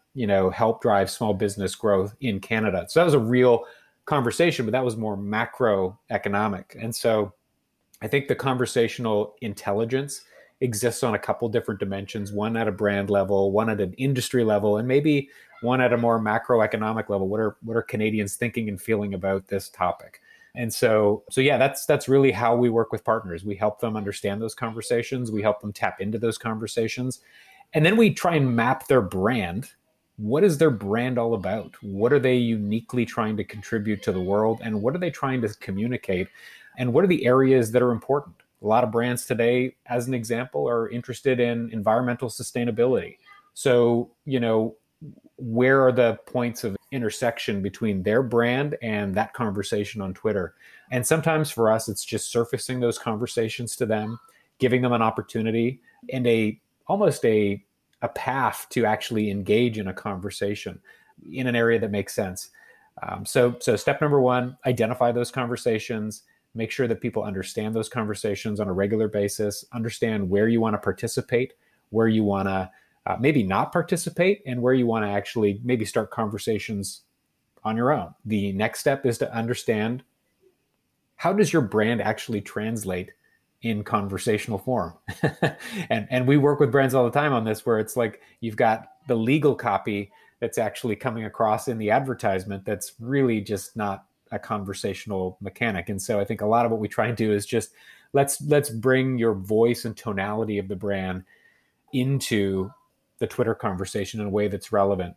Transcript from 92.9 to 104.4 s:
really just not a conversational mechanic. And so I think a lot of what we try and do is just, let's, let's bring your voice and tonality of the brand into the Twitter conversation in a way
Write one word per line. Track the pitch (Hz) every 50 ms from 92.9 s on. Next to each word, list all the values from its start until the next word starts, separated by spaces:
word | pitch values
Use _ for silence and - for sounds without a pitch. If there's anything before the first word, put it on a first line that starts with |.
| - -
really | 113 120 135 139 135 123 113 110
just | 101 104 104 95 - - -
not | 110 107 101 98 98 - _ _ _ _ _
a | - 104
conversational | - - 113 104 98 95 98 - - 107 95 - - - 104 95 92 92 90 -
mechanic. | 101 95 - - 123 117 101 90 85 -
And | 104 98
so | - - 117 101
I | 101
think | - 113 101
a | 104
lot | 104 113 117 120
of | 117
what | 113 110
we | 107 101
try | - - 110 110
and | 117 104
do | 113 107 104
is | 101 101
just, | - - 117 107 - _ _ - - - - _ _ -
let's, | 139 143 139 - -
let's | 143 147 147 147 143 -
bring | 117 113 107 131 131 131 131 131 131 123
your | 113 113 107
voice | 98 92 95 107 107 113 120 120 - -
and | 117 107
tonality | - - 117 104 98 98 104 107 110 113 107 107 101
of | 101 95
the | 104
brand | 92 107 101 101 95 92 92 92 92 92 _ _ _ _ _ _ _ _ _ _ _ _ _ -
into | 135 123 131 139 135 - - 120 107 101 98 95 95 92 104 - _ _ _ _ _ _ _ _ _
the | 117 110
Twitter | - - 107 110 110
conversation | - - 113 98 90 98 - - 107 98 - - 110
in | 107 101
a |
way | 95 104